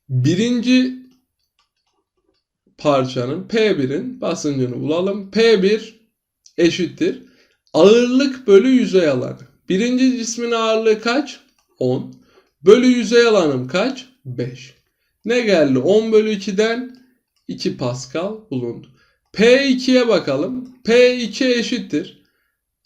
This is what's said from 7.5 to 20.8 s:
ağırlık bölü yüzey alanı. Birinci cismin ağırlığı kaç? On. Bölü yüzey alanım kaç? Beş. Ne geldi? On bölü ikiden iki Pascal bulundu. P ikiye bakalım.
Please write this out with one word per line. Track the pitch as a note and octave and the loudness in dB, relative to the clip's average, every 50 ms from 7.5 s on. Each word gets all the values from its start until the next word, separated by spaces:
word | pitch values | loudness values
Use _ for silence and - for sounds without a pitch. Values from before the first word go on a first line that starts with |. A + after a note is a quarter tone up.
| _ _ _ _ - | _ _ _ _ 2
ağırlık | D3+ E3+ G3+ A3+ A#3+ B3 B3 B3+ C4 C#4+ C4 - - - | 4 6 6 6 6 4 2 2 0 0 0 -4 -4 2
bölü | G3+ G3 G3 A#3+ C4 | 4 6 6 6 4
yüzey | C4 A#3+ G#3+ F3+ F3+ F#3 E3+ D3 | 2 2 2 2 0 2 2 2
alanı. | C3+ B2 B2 B2+ C3 - - - _ _ _ - | 0 -2 -4 -8 -10 -14 -18 -20 _ _ _ -4
Birinci | F3 F#3+ A#3 B3 B3+ B3+ C4 C4 B3 | -2 -2 0 0 0 2 2 0 0
cismin | A#3 A3+ A3 - A#3 A#3 A#3 | -2 -4 -8 -8 -8 -6 -4
ağırlığı | A#3 A3+ A3+ A3 A3 A3 A3+ A3 G#3+ G#3+ | -4 -2 0 0 0 0 2 0 0 0
kaç? | - A#3 A#3+ D4 D4 - - - _ _ _ _ _ _ _ - | 0 -2 -2 -2 -4 -6 -8 -18 _ _ _ _ _ _ _ -4
On. | C3 B2+ B2+ B2+ - - - - _ _ _ _ _ _ _ _ C#3 | -2 -2 -2 -4 -6 -10 -16 -20 _ _ _ _ _ _ _ _ 4
Bölü | F3+ A3 B3 B3 | 6 6 6 6
yüzey | B3+ B3 A#3+ A3 G3 A#3+ A#3 A#3 | 4 2 2 0 2 2 4 4
alanım | A3+ G#3+ G3 E3+ D3 C3+ B2+ B2+ B2+ | 4 4 2 2 0 0 -4 -4 -4
kaç? | F3 F#3 A3 C4+ C4 - - - _ _ - | -4 -4 -4 -4 -6 -8 -14 -20 _ _ -16
Beş. | C3 A#2+ B2+ B2 B2+ - - - - _ _ _ _ _ _ _ _ _ _ - | -12 -10 -8 -8 -10 -10 -14 -20 -20 _ _ _ _ _ _ _ _ _ _ -6
Ne | G3+ A#3+ B3 | -4 -2 -2
geldi? | D#4+ D#4 G3 E3 D3 C#3 C3 B2+ | 0 2 2 2 2 2 2 0
On | B2+ E3+ G3+ A3 A3+ A3+ A3 | 2 2 2 2 2 2 2
bölü | G#3+ A3 G#3+ | 2 2 2
ikiden | G#3+ G3 - A3 F#3+ G3 G#3+ A3+ A#3 B3 B3+ B3+ - - _ _ _ _ _ _ _ _ _ - | -2 -4 -6 -6 -2 -2 -2 -2 -2 -4 -8 -12 -14 -20 _ _ _ _ _ _ _ _ _ -14
iki | - - - - C3+ | -12 -8 -8 -8 -6
Pascal | - C3+ B2 B2 B2+ - - - D#3 F3+ G#3 A3 G#3+ - - | -6 -6 -6 -6 -8 -10 -10 -8 -8 -8 -8 -8 -12 -14 -12
bulundu. | C#3 B2+ A#2+ A#2 - - - - _ _ _ _ _ _ _ _ - | -10 -8 -8 -8 -10 -12 -16 -20 _ _ _ _ _ _ _ _ -2
P | - G#3+ A#3+ B3+ C4+ C#4 C#4 | 2 4 4 4 4 4 2
ikiye | B3+ B3+ - - B3+ B3+ B3 A#3 | 0 0 0 2 2 2 2 2
bakalım. | G#3 E3 - D3 C3+ C#3 D#3+ A3 - B2+ - - - _ | 0 0 0 -2 -4 -4 -4 -6 -8 -10 -12 -14 -18 _